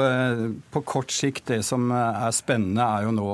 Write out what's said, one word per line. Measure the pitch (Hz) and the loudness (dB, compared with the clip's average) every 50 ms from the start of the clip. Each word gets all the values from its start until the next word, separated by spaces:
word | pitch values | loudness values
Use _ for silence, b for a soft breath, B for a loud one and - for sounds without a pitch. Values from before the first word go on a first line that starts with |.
eh, | 135 131 127 127 127 127 120 117 110 117 107 147 - - | 4 4 4 2 2 2 0 0 -2 -4 -4 -8 -8 -6
på | - 156 143 | -4 -4 -4
kort | - - 139 123 - - | -2 -4 -4 -4 -4 -4
sikt, | - - 139 135 - - | -2 -2 -2 -2 -4 -4
det | - 123 110 104 | -2 -2 -2 0
som, | - 135 127 123 123 | 0 0 0 0 2
eh, | 123 123 120 117 107 104 120 | 2 2 2 0 0 -2 -2
er | 117 110 | -2 -2
spennende, | - - - 135 113 101 92 98 113 | -2 0 0 0 0 0 0 0 2
er | 123 113 107 104 104 | 2 2 2 2 0
jo | 113 | 0
nå | 113 107 101 101 | 0 0 0 -2